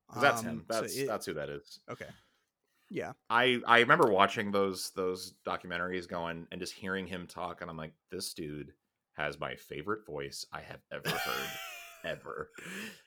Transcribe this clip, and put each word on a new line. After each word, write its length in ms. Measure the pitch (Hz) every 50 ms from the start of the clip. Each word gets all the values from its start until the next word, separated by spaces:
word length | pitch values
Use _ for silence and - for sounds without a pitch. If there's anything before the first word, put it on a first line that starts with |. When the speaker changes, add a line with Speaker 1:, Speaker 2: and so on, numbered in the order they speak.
| _ -
Speaker 1:
'Cause 120 | - 120
that's 180 | 143 143 120 117
Speaker 2:
um, 60 | 113
Speaker 1:
him. 200 | 113 78 78 80 -
Speaker 2:
so 100 | 113 113
Speaker 1:
That's, 160 | 98 107 95
Speaker 2:
it 100 | 123 139
Speaker 1:
that's 200 | 131 107 95 -
who 80 | 101 82
that 140 | 76 73 69
is. 320 | 73 - - - - - _ -
Speaker 2:
Okay. 200 | 113 - 87 - - - _ _ _ _ _ _ _ _ _ _ _ _ _ _
Yeah. 240 | 202 143 90 80 135 - _ -
Speaker 1:
I, 320 | 113 117 123 127 123 120 -
I 140 | - 117 120
remember 280 | 120 120 151 170 156 117
watching 420 | 98 92 98 101 - 120 107 104
those, 380 | 101 101 98 98 92 92 - - -
those 400 | 98 92 90 92 92 92 95 - _ _
documentaries 600 | - 87 85 - 90 87 87 90 90 92 92 87 85
going 380 | 92 87 85 85 82 85 85 -
and 80 | - 90
just 120 | 90 -
hearing 340 | - - - 95 95 95 92
him 200 | 85 92 90 87
talk, 340 | 80 - 87 87 85 85 -
and 80 | 87 85
I'm 60 | 82
like, 180 | 80 80 78 78 _ _ _
"This 200 | 92 87 92 -
dude 400 | - - 85 73 76 73 71 69 - _ _ _ _ _ _ _ _
has 260 | - 76 73 73 73
my 160 | 76 67 64
favorite 500 | 62 - - - 71 76 101 107 107 -
voice 400 | - 76 71 71 69 - - - -
I 80 | - 76
have 200 | 76 - - - _ _
ever 180 | - 71 - -
heard, 380 | - - - - 58 64 - - - - - - -
Speaker 2:
<laughs> 300 | - - - - - -
Speaker 1:
ever." 460 | 82 78 - - - - - - - - - - 175 185 196 214 220 - - _